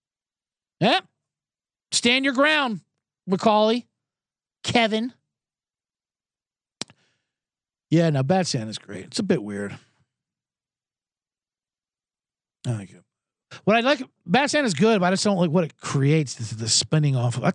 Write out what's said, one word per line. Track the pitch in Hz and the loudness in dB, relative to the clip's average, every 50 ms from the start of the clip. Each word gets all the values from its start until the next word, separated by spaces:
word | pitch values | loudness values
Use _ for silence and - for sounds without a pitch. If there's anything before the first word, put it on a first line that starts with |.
| _ _ _ _ _ _ _ _ _ _ _ _ _ _ _ - | _ _ _ _ _ _ _ _ _ _ _ _ _ _ _ -2
yeah. | 160 226 302 370 - _ _ _ _ _ _ _ _ _ _ _ _ _ _ _ _ _ - | 0 2 2 0 -2 _ _ _ _ _ _ _ _ _ _ _ _ _ _ _ _ _ -4
Stand | - - 240 247 269 269 | -2 2 2 2 2 2
your | 277 254 | 0 0
ground, | 247 277 302 311 302 277 247 214 156 - _ _ _ _ _ _ _ _ | 2 2 2 2 0 -2 -2 -4 -8 -10 _ _ _ _ _ _ _ _
Macaulay. | 185 190 180 - 226 208 214 214 220 233 247 - _ _ _ _ _ _ _ _ _ _ _ _ _ _ _ - | -4 -2 0 2 2 4 4 4 2 0 -2 -4 _ _ _ _ _ _ _ _ _ _ _ _ _ _ _ -6
Kevin. | - - 240 226 214 214 220 226 262 - _ _ _ _ _ _ _ _ _ _ _ _ _ _ _ _ _ _ _ _ _ _ _ _ _ _ _ _ _ _ _ _ - - - _ _ _ _ _ _ _ _ _ _ _ _ _ _ _ _ _ _ _ - | -2 0 2 2 2 0 -2 -4 -6 -10 _ _ _ _ _ _ _ _ _ _ _ _ _ _ _ _ _ _ _ _ _ _ _ _ _ _ _ _ _ _ _ _ -16 -16 -16 _ _ _ _ _ _ _ _ _ _ _ _ _ _ _ _ _ _ _ 0
Yeah, | 151 165 170 165 | 2 2 2 2
no, | 147 135 131 | 2 0 0
Bad | 135 185 190 180 | 2 0 0 0
Santa's | - - 127 110 110 104 - | -2 -4 -6 -6 -8 -12 -14
great. | - - 101 - 95 | -14 -14 -14 -14 -14
It's | - - - | -10 -6 -4
a | 214 | -2
bit | 185 190 127 104 | 0 0 -2 -2
weird. | 104 101 101 101 98 - - _ _ _ _ _ _ _ _ _ _ _ _ _ _ _ _ _ _ _ _ _ _ _ _ _ _ _ _ _ _ _ _ _ _ _ _ _ _ _ _ _ _ _ _ _ _ _ _ _ _ _ _ _ _ _ _ - | -6 -8 -8 -8 -8 -10 -14 _ _ _ _ _ _ _ _ _ _ _ _ _ _ _ _ _ _ _ _ _ _ _ _ _ _ _ _ _ _ _ _ _ _ _ _ _ _ _ _ _ _ _ _ _ _ _ _ _ _ _ _ _ _ _ _ -8
I | 123 120 | -6 -6
like | 104 98 85 | -6 -8 -12
it. | 90 90 _ _ _ _ _ _ _ _ _ _ - - - | -18 -20 _ _ _ _ _ _ _ _ _ _ -20 -6 0
What | 185 214 | 0 2
I | 233 | 2
like, | 226 262 294 254 254 - _ _ - | 2 2 0 0 -4 -10 _ _ -4
Bad | - 175 254 294 277 | 0 2 2 2 2
Santa's | - 294 285 226 170 | 0 0 0 0 0
good, | 127 196 226 226 196 | 2 2 4 4 4
but | 175 | 2
I | 175 | 2
just | 190 185 - | 0 0 0
don't | 208 202 | 0 0
like | 170 180 165 | 2 0 0
what | 143 185 170 | 0 0 -2
it | 151 - | -2 -6
creates. | _ - - - 143 135 143 156 160 147 120 - | _ -8 -4 -2 0 2 2 2 2 0 -2 -6
This, | - 117 104 | -10 -10 -10
the | 113 107 117 107 | -8 -8 -4 -2
spinning | - - - - - 156 151 143 135 | -2 -2 0 0 0 0 2 2 0
off. | 127 120 123 117 123 - | 0 0 -2 -2 -2 -2
I, | 175 | -2